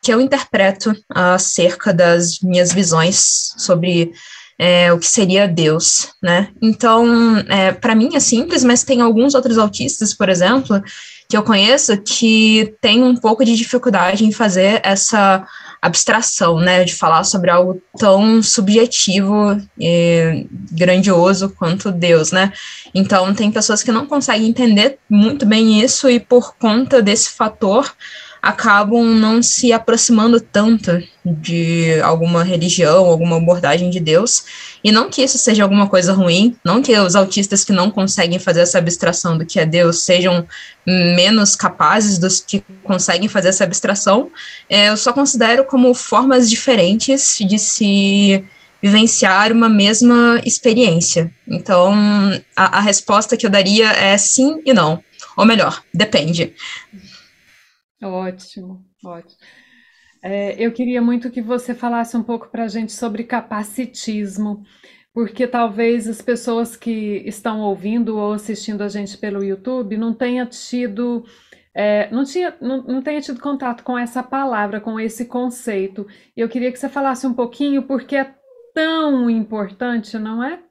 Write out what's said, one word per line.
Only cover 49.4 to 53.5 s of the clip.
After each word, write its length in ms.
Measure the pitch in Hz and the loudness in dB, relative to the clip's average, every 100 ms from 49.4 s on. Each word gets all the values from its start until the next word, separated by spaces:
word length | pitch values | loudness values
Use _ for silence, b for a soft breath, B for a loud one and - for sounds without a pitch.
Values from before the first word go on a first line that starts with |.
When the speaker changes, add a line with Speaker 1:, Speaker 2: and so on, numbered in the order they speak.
| 214 | 2
Speaker 1:
uma 180 | 233 226 | 2 4
mesma 720 | 214 202 - 240 240 240 233 | 4 2 4 4 6 4 2
experiência. 880 | 233 - 240 220 233 165 170 175 165 _ - | -2 -2 0 2 2 2 0 -2 -4 _ -10
Então, 460 | - - 180 185 208 208 208 196 190 _ - | -10 0 2 4 4 2 2 0 -2 _ -2
a, 240 | 190 190 | 0 0
a 20 | |
resposta 560 | 208 196 - 208 220 233 | 0 -2 0 -2 0 -2
que 80 | |
eu 60 | 220 | 0